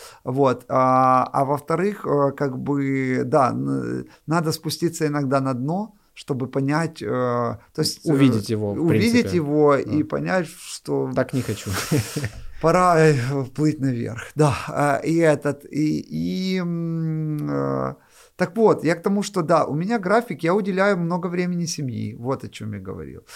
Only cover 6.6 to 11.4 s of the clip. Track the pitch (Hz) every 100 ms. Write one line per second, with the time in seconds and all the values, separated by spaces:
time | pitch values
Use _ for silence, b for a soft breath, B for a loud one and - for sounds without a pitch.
6.6 | 135 151 160 160 - 127 123 120 120 113
7.6 | b - 151 - 170 139 135 110 101 107
8.6 | 104 101 165 - 233 240 202 175 143 151
9.6 | 147 139 - 151 151 143 156 185 160 -
10.6 | - - - 139 135 127 127 135